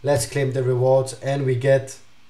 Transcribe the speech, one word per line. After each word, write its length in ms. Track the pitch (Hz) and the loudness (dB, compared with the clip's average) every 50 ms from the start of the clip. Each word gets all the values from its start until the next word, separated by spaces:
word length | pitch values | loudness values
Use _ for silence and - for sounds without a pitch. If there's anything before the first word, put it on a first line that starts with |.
| - | 0
Let's 220 | 143 147 143 - | 0 0 0 0
claim 260 | - - 147 135 127 | -2 -2 -2 -2 -2
the 120 | 120 135 127 | -2 -2 -2
rewards. 500 | 127 127 123 127 131 135 135 131 131 - - | 0 0 2 2 4 4 2 2 -2 -8 -8
And 240 | - 135 139 143 139 | -6 -4 -4 -2 0
we 100 | 131 127 | -2 -2
get 420 | 117 123 135 135 135 135 - - - - - - - - | 0 2 2 2 2 2 -4 -16 -18 -20 -20 -20 -20 -20